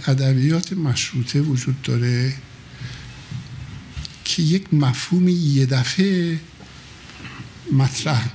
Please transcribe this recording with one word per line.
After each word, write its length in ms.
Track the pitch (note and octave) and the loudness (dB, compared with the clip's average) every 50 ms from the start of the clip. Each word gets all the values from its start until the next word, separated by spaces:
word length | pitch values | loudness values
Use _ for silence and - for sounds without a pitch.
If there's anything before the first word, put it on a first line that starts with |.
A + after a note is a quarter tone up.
| - - | 0 2
ادبیات 680 | C3+ C3 C#3 C3+ C3+ C3 C3 D3 D#3+ E3 F3+ - F#3+ | 2 4 4 4 4 4 4 4 2 2 0 -2 -2
مشروطه 680 | F#3 D#3+ C#3 B2 - - - - B2+ A#2 - - C#3+ | -2 0 0 0 0 -2 -2 -2 -4 -4 0 0 0
وجود 400 | C#3+ D#3 C3+ B2 - - C3 C3+ | 2 2 0 0 0 -2 -4 -2
داره 520 | - B2+ B2 A#2+ A#2+ B2 B2 A#2+ B2 C3+ C3+ C3+ - - - - - - - - - - - - - - - - - - - - - - - - - - - - - - - - - - - - - | -2 -2 0 0 2 2 2 2 0 0 -2 -4 -10 -16 -20 -20 -20 -20 -18 -14 -14 -12 -12 -14 -14 -16 -16 -18 -14 -10 -10 -10 -10 -10 -14 -14 -14 -14 -14 -16 -16 -12 -12 -10 -10 -10 -14 -10 -6
که 160 | - - - | -4 -2 0
یک 320 | E3 D3+ E3+ G3 F#3+ - - | 2 4 2 2 2 2 2
مفهوم 540 | D3+ C#3+ C3 B2 B2+ - - F3 F3+ F3+ F3+ | 4 4 4 2 0 -2 0 2 4 4 4
یه 380 | F3+ F3 E3+ D3 C#3 C3+ C3+ | 4 4 2 2 4 4 4
دفعه 760 | B2 C3+ C3 B2 - - - F#3+ G3+ F#3+ F3+ E3+ E3+ E3 D#3+ - - - - - - - - - - - - - - - - - - - - - - - - - F#4 | 4 2 0 0 0 0 2 2 2 2 2 0 0 -2 -4 -6 -12 -20 -20 -20 -20 -20 -20 -20 -20 -20 -20 -20 -20 -18 -16 -16 -16 -16 -16 -16 -16 -18 -16 -4 0
مطرح 580 | C#4+ C3+ C3+ C3 - - - D#3 C#3+ A#2 A2+ B2 - | 2 4 4 2 0 -2 -2 0 0 0 0 -2 -6